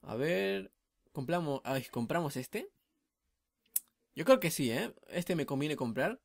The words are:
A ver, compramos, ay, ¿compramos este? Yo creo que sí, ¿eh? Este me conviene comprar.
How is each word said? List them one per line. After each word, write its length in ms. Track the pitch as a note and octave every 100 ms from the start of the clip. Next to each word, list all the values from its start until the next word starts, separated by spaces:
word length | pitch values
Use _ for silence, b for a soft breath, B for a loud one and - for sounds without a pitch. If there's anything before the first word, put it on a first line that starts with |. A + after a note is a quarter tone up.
A 140 | - A2
ver, 560 | D3 F#3 G3 G3 F#3+ _ _ _ _
compramos, 480 | - C3 F3 D#3+ C3+ -
ay, 180 | C3+ B2
¿compramos 460 | - A#2 E3+ D#3+ C3
este? 340 | B2+ G#3+ G4 _ _ _ _ _ _ _ _ _ _ - - _ _ -
Yo 100 | D#3+
creo 160 | C4
que 100 | E3
sí, 180 | - C3
¿eh? 240 | A#2 A3+ - -
Este 280 | - F3 F3
me 100 | C3+
conviene 320 | C3+ D3 C#3+
comprar. 420 | B2 A2 D#3 B3